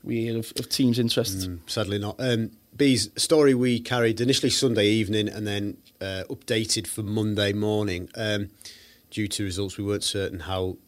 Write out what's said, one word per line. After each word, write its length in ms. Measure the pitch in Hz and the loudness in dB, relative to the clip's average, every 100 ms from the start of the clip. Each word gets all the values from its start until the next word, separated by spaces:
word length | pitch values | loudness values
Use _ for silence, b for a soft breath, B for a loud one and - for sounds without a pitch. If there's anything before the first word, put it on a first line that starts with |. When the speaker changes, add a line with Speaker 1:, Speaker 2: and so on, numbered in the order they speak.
Speaker 1:
we 180 | - 120 | -6 -4
hear 160 | 117 113 | -2 -4
of, 160 | 113 - | -6 -8
of 100 | 120 | -4
teams 300 | - 127 120 | 2 4 4
interested. 500 | 117 - 113 95 92 | 2 0 -2 -2 -6
Speaker 2:
Mm, 100 | 90 - | -10 -6
sadly 320 | - 101 101 | -4 -2 -2
not. 200 | 104 - | -4 -4
Um, 320 | 127 117 110 - _ - | 0 0 -2 -6 _ 2
B's 320 | 143 120 104 - | 4 4 0 -4
story 400 | - 156 143 127 | 2 6 6 6
we 240 | 127 120 | 4 0
carried 420 | 120 123 117 110 | 0 0 2 2
initially 300 | 120 131 131 | 2 2 2
Sunday 360 | - 135 107 104 | 2 2 4 4
evening 420 | 110 98 107 104 | 4 2 0 -2
and 180 | - 104 | -4 -4
then, 300 | 101 101 - - - | -2 -4 -8 -14 -10
uh, 260 | 95 95 - | -8 -6 -8
updated 560 | 135 - 113 110 - - | -8 -2 0 0 -2 -4
for 160 | - | -6
Monday 520 | 101 107 107 104 101 | -4 0 0 2 2
morning. 540 | 101 107 107 104 90 87 | 2 0 0 0 -2 -6
Um, 360 | - 110 104 101 - B B B B B | -4 -2 -2 -4 -10 B B B B B
due 180 | - 101 | -4 -4
to 160 | - 101 | -2 -4
results, 320 | 90 101 101 | -4 -4 -4
we 60 | |
weren't 200 | 101 101 | -2 -2
certain 380 | - 101 95 90 | -2 -2 -4 -6
how 360 | 90 95 92 90 | -6 -2 -2 -6